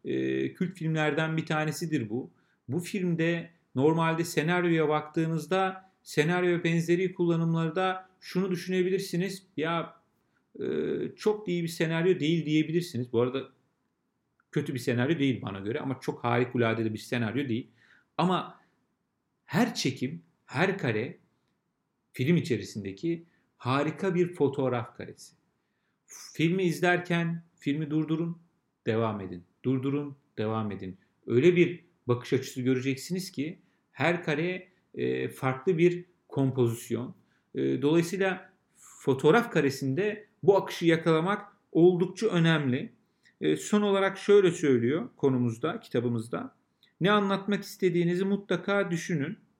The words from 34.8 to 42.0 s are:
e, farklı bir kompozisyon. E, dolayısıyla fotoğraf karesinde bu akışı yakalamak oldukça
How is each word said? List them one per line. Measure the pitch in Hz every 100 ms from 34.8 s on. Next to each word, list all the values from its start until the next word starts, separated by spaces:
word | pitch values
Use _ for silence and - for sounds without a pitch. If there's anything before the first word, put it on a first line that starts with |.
| _
e, | 127 127 127 127
farklı | - 131 127 - 165
bir | 175 175 - _ _
kompozisyon. | 143 135 123 120 117 - 113 127 - _ _ _
E, | 135 135 131
dolayısıyla | 143 165 170 196 190 185 - _ _
fotoğraf | _ - - - 135 151 196 233
karesinde | 160 139 135 135 135 208 208 - _
bu | 151 196
akışı | 185 -
yakalamak | 170 165 165 160 180 202 - _ _
oldukça | 160 175 175